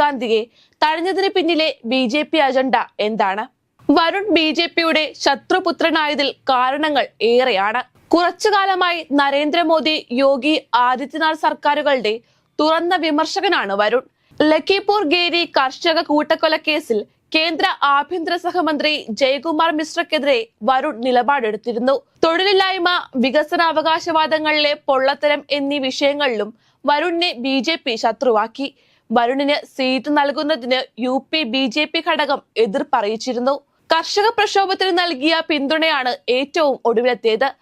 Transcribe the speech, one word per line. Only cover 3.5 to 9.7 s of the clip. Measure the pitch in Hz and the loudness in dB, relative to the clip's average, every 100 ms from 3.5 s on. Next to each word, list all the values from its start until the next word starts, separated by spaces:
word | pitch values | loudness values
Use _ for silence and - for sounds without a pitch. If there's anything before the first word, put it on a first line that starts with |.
| _ _ _ - 285 | _ _ _ 2 4
വരുൺ | 330 370 415 311 | 4 0 0 2
ബി | 311 302 | 2 0
ജെ | 339 | -2
പിയുടെ | - 330 311 302 - | 0 0 0 -2 -2
ശത്രുപുത്രനായതിൽ | - 277 - 370 370 - 330 320 302 302 277 - - | -2 -2 0 -2 0 0 0 0 0 0 -2 -4 -2
കാരണങ്ങൾ | 262 254 277 311 285 214 - 214 | 0 0 0 0 0 -2 -2 2
ഏറെയാണ്. | 240 254 190 196 233 247 _ _ | 4 2 0 0 -4 -6 _ _
കുറച്ചു | 320 349 359 427 415 | 2 2 0 0 2
കാലമായി | 392 370 359 339 311 285 | 2 0 0 -2 -2 0
നരേന്ദ്രമോദി, | 277 277 302 339 330 | 2 2 0 0 2